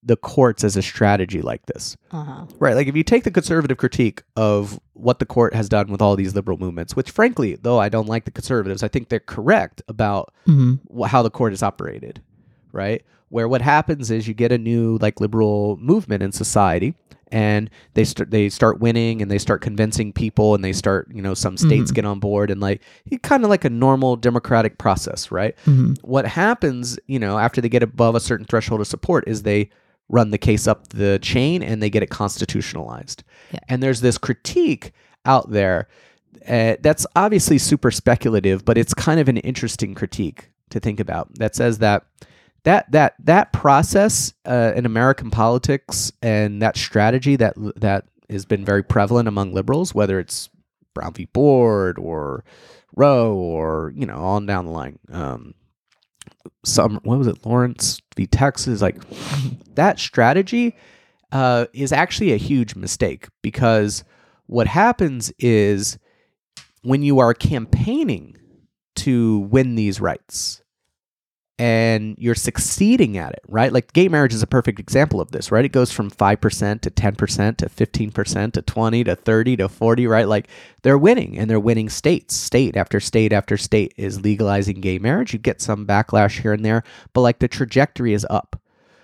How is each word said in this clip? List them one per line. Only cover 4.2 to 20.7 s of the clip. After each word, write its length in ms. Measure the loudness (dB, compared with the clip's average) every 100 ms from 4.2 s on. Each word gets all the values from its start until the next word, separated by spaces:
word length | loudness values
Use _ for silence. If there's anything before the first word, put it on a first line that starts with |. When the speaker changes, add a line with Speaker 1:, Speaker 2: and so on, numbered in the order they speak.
| _
Speaker 1:
of 460 | -2 0 0 -2 -10 _
what 260 | -4 -2 -2
the 60 | -2
court 280 | 0 0
has 140 | 0 -2
done 240 | -2 -2
with 100 | 0
all 140 | 2 2
these 180 | -2
liberal 240 | -4 -6 -6
movements, 380 | -6 -8 -8 -6
which, 140 | -6
frankly, 460 | 0 0 0 -4 -4
though 180 | 0 0
I 100 | 2
don't 200 | -2 -2
like 160 | -6
the 80 | -6
conservatives, 500 | -14 -4 -4 -4 -6
I 60 | -4
think 200 | -4 -4
they're 120 | -6
correct 600 | -6 -4 2 2 0 -12 -16
about 460 | -2 0 0 -6 _ 4
Speaker 2:
Mm-hmm. 520 | 4 4 0 -6 -8
Speaker 1:
wh-, 40 | 0
how 160 | 2
the 80 | 2
court 220 | 0 -2
is 100 | 0
operated, 580 | -4 -4 -14 -12 -16 -20 _ _ _ _ _
right? 320 | -8 -6 -6 _ _ _
Where 200 | -6 -2
what 140 | 0
happens 480 | 4 2 2 -4 -2
is 160 | -4 -4
you 80 |
get 160 | -2 0
a 80 | 0
new, 400 | 0 0 0 0
like, 200 | 0 0
liberal 560 | -2 2 2 2 -2 -2
movement 480 | 2 2 2 -4
in 80 | -4
society, 640 | -4 0 2 4 2 -2 -4 _ -20 _
and 400 | -2 0 0 -2 -12 _
they 80 | 0
start, 300 | 0 -2 -2
they 160 | 0 0
start 320 | 2 2 2
winning, 420 | 0 2 -2 -2
and 80 | -2
they 80 | -2
start 220 | 0 -2
convincing 500 | -2 -2 -2 0 -4
people, 440 | -4 -2 2 4 2
and 80 |
they 80 | 0